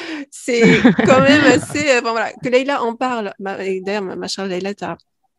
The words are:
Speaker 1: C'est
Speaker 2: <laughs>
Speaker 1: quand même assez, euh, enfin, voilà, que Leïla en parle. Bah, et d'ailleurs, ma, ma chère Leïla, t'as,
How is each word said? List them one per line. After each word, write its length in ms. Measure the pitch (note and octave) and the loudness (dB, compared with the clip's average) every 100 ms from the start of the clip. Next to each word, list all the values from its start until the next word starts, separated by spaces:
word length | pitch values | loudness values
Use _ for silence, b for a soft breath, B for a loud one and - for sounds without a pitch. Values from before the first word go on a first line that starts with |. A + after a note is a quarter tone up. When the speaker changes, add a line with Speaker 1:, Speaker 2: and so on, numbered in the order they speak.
| E4 D#4 C#4 | -10 -12 -12
Speaker 1:
C'est 300 | - - A#3+ | -10 -4 2
Speaker 2:
<laughs> 440 | A#3 G#3+ G#3+ F3+ A#3 | 4 6 4 4 4
Speaker 1:
quand 160 | C4 | 4
même 220 | C4+ D4 | 6 4
assez, 440 | D4 - - C#4+ D4 | 4 2 0 -4 0
euh, 100 | B3 | 0
enfin, 100 | A#3 | 0
voilà, 200 | A3+ G3+ | -2 -4
que 160 | - C4 | -6 0
Leïla 320 | B3 C4+ C#4+ | 0 0 -2
en 140 | A#3 A#3 | -4 -4
parle. 380 | B3+ A#3+ G3 - | -4 -4 -6 -8
Bah, 260 | G3 G3 | -10 -6
et 180 | F#3+ F#3+ | -6 -6
d'ailleurs, 200 | F#3 G#3 | -4 -4
ma, 140 | F#3 F3 | -6 -8
ma 120 | F#3 | -8
chère 200 | - G3 | -8 -6
Leïla, 260 | F3+ G3 | -6 -6
t'as, 240 | G#3 F3 E3 _ _ _ | -8 -10 -10 _ _ _